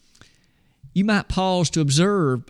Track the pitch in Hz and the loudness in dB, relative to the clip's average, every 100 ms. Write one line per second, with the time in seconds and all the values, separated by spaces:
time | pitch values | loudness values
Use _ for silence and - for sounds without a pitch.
0 | _ _ - _ _ _ _ _ - 180 | _ _ -20 _ _ _ _ _ -6 -2
1 | 208 208 - 185 185 180 160 160 147 143 | 0 0 -2 -2 0 0 0 0 0 2
2 | 190 202 143 123 | 2 2 0 -2